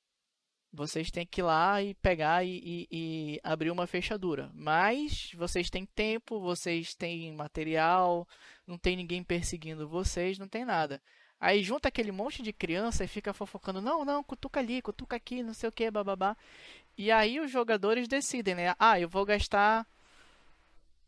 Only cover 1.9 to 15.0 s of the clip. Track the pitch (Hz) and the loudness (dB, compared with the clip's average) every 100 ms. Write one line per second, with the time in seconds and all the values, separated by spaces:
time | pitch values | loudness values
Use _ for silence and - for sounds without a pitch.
1.9 | 196 190 165 156 175 185 180 175 175 - | 0 2 2 4 2 0 -4 -8 -8 -8
2.9 | 165 160 160 151 151 - 156 160 175 175 | -6 -6 -6 -6 -6 -2 -2 0 -2 -2
3.9 | 180 - 208 180 139 139 151 151 160 202 | -2 -4 -2 -2 -2 -4 -6 0 4 4
4.9 | 262 302 - - 170 175 180 175 185 196 | 2 -2 -6 -8 -6 -4 -2 -2 -6 -6
5.9 | - 214 226 - 220 180 175 175 170 165 | -2 -2 -2 -4 -4 -2 -2 -2 -2 -4
6.9 | - 170 170 165 151 147 160 156 160 160 | -6 -6 -6 -8 -8 -8 -4 0 2 4
7.9 | 185 180 175 175 - - - - 175 180 | 6 4 2 -2 -14 -20 -20 -14 -2 0
8.9 | 180 170 180 175 175 - 175 156 156 151 | 0 -2 -4 -2 -2 -2 -4 -8 -8 -4
9.9 | 170 185 175 180 196 190 220 247 175 151 | -2 -2 0 -2 -2 -8 -6 -2 0 0
10.9 | 135 _ _ _ - - 202 190 285 269 | -4 _ _ _ -2 2 4 2 0 -2
11.9 | - 208 190 254 - 214 - 165 175 233 | 0 -2 -2 -6 -6 -8 -6 -2 -2 0
12.9 | - 185 208 208 - 196 196 - 190 226 | -2 -2 -6 -6 -6 -8 -10 -8 -4 0
13.9 | 330 285 285 - 247 277 285 233 254 208 | 0 0 -2 -4 -8 -6 -2 -2 -4 -6
14.9 | - | -8